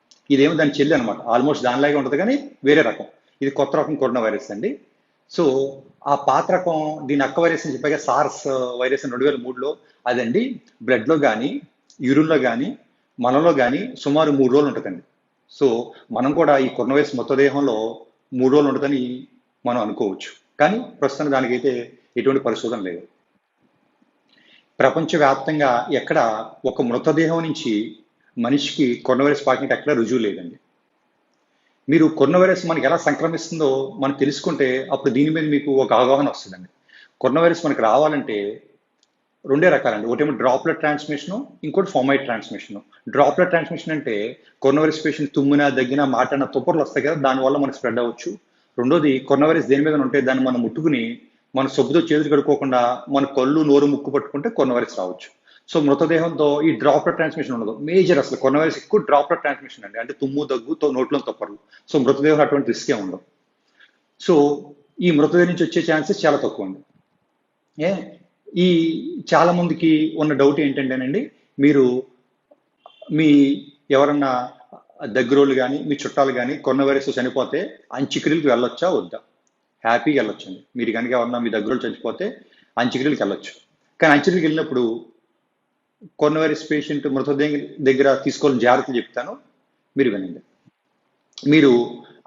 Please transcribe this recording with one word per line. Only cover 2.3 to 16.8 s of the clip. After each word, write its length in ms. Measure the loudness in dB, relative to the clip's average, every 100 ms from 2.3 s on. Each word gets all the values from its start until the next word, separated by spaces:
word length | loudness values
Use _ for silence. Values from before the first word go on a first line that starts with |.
| -2 -4 -4
వేరే 180 | 2 4
రకం. 240 | 4 -2 -10 _ _ -6
ఇది 100 | -6
కొత్త 240 | -2 -2 0
రకం 200 | -2 -2
కరోనా 260 | -2 0
వైరస్ 300 | -2 -4 -8
అండి. 280 | -8 -6 -8 _ _ _ _ _ -2
So 320 | 0 2 -2 -6 -20 _ -2
ఆ 80 | 0
పాత 360 | 2 0 2
రకం, 480 | 0 0 -2 -4 -6 -4
దీని 160 | -2
అక్క 160 | 0 0
వైరస్ 260 | 0 0 -6
అని 100 | -4
చెప్పాక, 200 | -2 -2
సార్స్ 520 | 0 0 0 -4 -6 -4 -4 -2
వైరస్ 240 | -2 -2 -4
అని 60 |
రెండు 140 | -2 0
వేల 100 | 0
మూడులో, 420 | -6 -8 -8 -8 _ _ -4
అదండి 540 | -2 0 0 -2 -6 _ -12
బ్లడ్‌లో 340 | -2 0 2 2
కానీ, 440 | 2 0 -4 -8 -12 _ _ -8
యూరిన్లో 380 | 0 2 4 2
కానీ, 380 | 0 -2 -6 -8 _ _ _ -4
మలంలో 340 | 0 2 4
కానీ 420 | 4 2 0 -6 -8
సుమారు 360 | -2 2 2
మూడు 220 | 2 4
రోజులు 140 | 4 2
ఉంటుందండి. 360 | -2 -8 -12 -16 _ _ _ _ -2
So 300 | 0 0 -6 -14 -10
మనం 220 | -4 -2
కూడా 240 | 2 4 4
ఈ 100 | 2
కరోనా 280 | -2